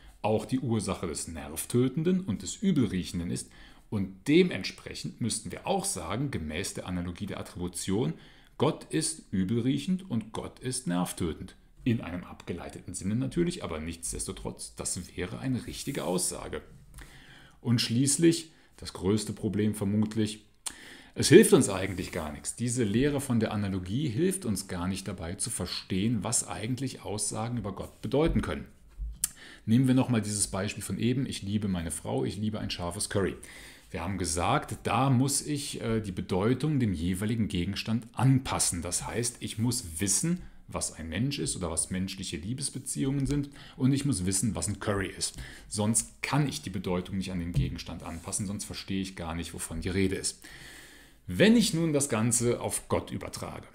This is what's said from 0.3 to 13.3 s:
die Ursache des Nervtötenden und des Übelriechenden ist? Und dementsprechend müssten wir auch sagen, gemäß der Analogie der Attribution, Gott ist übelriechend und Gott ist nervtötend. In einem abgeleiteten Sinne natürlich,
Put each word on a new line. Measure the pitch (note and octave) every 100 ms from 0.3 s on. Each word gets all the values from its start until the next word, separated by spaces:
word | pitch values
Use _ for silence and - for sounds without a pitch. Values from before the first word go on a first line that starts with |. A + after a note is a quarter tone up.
| A2 -
die | C3
Ursache | B2+ A2+ F#2+ F2+ F2+
des | D2 -
Nervtötenden | D#2+ C#2+ D#2+ - A#2+ C3 D#3 E3 F#3
und | F3+ F#2
des | F2+ -
Übelriechenden | G3 D3 G#2 F#2 D#2+ F2+ E2
ist? | - - - - - -
Und | G#2+ F#2+ - -
dementsprechend | D#3+ F3+ A#2 - - - - - -
müssten | A#2 - F2+
wir | - -
auch | G3 -
sagen, | F#2+ E2 A2 C#3+
gemäß | G2+ D#2 D#2 G2 -
der | -
Analogie | F2+ F2 E2+ F#2+
der | F2+
Attribution, | - - F2 - - G2 D3 - - - - -
Gott | C#3+ - -
ist | D#3+ D#3 - -
übelriechend | G2 F#2 A#2 B2 C#3+ D#3+ F#3 -
und | A#2+ -
Gott | - - -
ist | B2+ B2 -
nervtötend. | F2 F2 - F2 D2+ - - - -
In | B2+ A2+
einem | E2 F2
abgeleiteten | - - - F2 C#2+ F2 -
Sinne | - F2+ A#2
natürlich, | C3